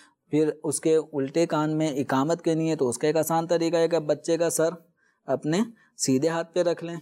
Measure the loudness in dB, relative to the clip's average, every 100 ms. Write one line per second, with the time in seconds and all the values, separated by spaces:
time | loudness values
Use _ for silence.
0 | -20 _ _ 0 0 0 -4 -2 2 2
1 | 0 -4 -2 0 0 2 0 0 0 -2
2 | -2 0 0 0 0 0 0 0 -2 0
3 | 0 0 0 -2 0 0 2 2 2 2
4 | 0 -2 -2 0 0 0 -2 -2 -14 _
5 | _ _ -4 -4 0 -2 -2 -6 _ -6
6 | 0 2 2 -2 -2 0 0 -2 -6 -10